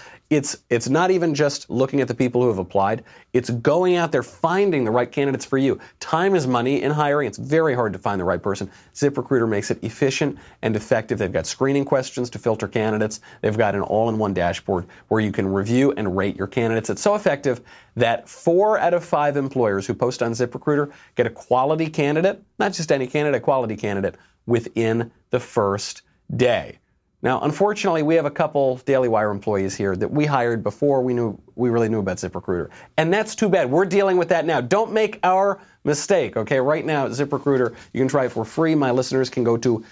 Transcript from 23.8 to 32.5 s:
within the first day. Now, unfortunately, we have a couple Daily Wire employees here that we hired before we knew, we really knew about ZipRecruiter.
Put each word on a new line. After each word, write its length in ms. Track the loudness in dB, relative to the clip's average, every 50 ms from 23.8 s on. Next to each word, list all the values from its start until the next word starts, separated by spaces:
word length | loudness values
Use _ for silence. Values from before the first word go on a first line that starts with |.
| -4 -4 -2 -2 -2 -2 -4 -6 _ _ _ _ -4 0
within 640 | 0 0 0 -2 -2 0 0 2 2 0 -2 -4 -8 _ _ -4
the 100 | -4 -4
first 640 | -4 -2 0 0 2 2 0 -2 -4 -8 -12 -14 -18 _ _ _ _ -6 -2
day. 440 | 0 2 2 2 0 -2 -6 -14 _ _ _ _ _ _ _ _ -4 -2
Now, 160 | -2 0 0
unfortunately, 600 | -2 -2 0 0 0 0 0 0 -2 0 0 0
we 140 | 2 2 2
have 100 | 2 2
a 60 | 0
couple 460 | -2 -2 -2 0 2 0 0 0 0 -2
Daily 300 | -2 0 2 2 2 2
Wire 220 | 2 2 2 0
employees 460 | -2 -2 -2 -2 0 0 0 -2 -2
here 200 | -2 -2 -2 0
that 140 | 0 -2 -2
we 160 | 0 0 0
hired 380 | 2 2 0 0 0 0 -2 -2
before 400 | -4 -4 0 0 2 2 2 2
we 100 | 0 0
knew, 260 | 0 -2 -2 -4 -6 -14 -14 -6
we 160 | -2 0 2
really 180 | 2 2 2 2
knew 120 | 0 0
about 180 | -2 -2 -4 -4
ZipRecruiter. 540 | -6 -8 -8 -8 -4 -4